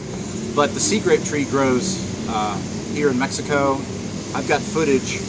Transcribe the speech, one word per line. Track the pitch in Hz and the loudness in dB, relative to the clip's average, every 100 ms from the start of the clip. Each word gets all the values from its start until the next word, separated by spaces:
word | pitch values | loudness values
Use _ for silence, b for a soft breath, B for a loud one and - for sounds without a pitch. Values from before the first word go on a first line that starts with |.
| - - - - - 147 | -8 -6 -6 -6 -2 2
But | 147 - | 2 2
the | |
sea | - 214 | 0 2
grape | 180 151 | 4 4
tree | - 151 131 | 4 -2 0
grows, | 139 131 123 - - - - - | 2 4 2 0 -2 -4 -4 -2
uh, | 110 107 95 - - - | -2 -2 -2 -4 -6 -4
here | 143 147 | 0 2
in | 127 | 2
Mexico. | 131 - 139 143 139 135 - - - - - 135 | 0 -2 0 2 2 0 -2 -6 -6 -8 -6 -4
I've | - | 0
got | - | 0
footage | - - 151 131 - - | 0 0 2 2 2 -4